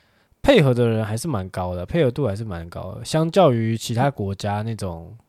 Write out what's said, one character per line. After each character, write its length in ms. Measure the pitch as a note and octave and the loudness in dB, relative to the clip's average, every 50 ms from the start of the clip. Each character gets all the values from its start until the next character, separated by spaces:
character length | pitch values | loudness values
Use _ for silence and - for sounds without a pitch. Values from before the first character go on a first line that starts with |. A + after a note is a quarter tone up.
| _ _ _ _ _ _ _ _ | _ _ _ _ _ _ _ _
配 220 | - - C#4+ G#3+ D3+ | 4 6 6 6 6
合 100 | C3 B2 | 6 4
的 160 | A#2+ A#2+ A2+ | 4 4 2
人 160 | A2+ A2 A2 | 2 0 -2
还 120 | G#2 G#2+ | -2 -4
是 100 | A2+ - | -6 -4
蛮 220 | E3+ C#3 G2 F#2 F#2 | -4 -4 -4 -4 -6
高 260 | - F#2+ F2+ F2+ F2+ | -6 -6 -6 -4 -6
的， 100 | F2+ F2 | -6 -8
配 200 | - - F3 D#3 | -4 0 2 2
合 60 | B2 | 2
度 140 | A#2+ D3+ C#3 | 2 0 -2
还 120 | G#2+ F#2+ | -2 -2
是 80 | G#2 A#2 | -4 -6
蛮 260 | A2 F2+ E2+ E2 E2+ | -8 -8 -10 -10 -12
高 240 | - - F2 F#2+ G2 | -12 -12 -12 -10 -12
的， 100 | A2 A#2 | -12 -10
相 240 | - - D#3 D#3+ E3 | -4 0 0 0 2
较 240 | D#3+ G3 F3+ D3 B2 | 4 6 6 6 6
于 240 | A#2 A2+ A2 A2+ | 4 0 0 -2
其 180 | A2 - - A#2 | -2 -4 -4 -2
他 140 | A#2 C3+ C#3+ | 0 0 0
国 240 | C3+ - G#2 G2 G2 | 0 -2 -4 -4 -4
家 300 | - - G#2 G2+ G#2 G#2+ | -4 -4 -4 -4 -4 -4
那 100 | A2+ A2+ | -6 -6
种 400 | G2+ G#2 F#2 E2+ E2 E2+ F2+ A2 A2+ _ | -6 -6 -8 -8 -10 -12 -16 -18 -20 _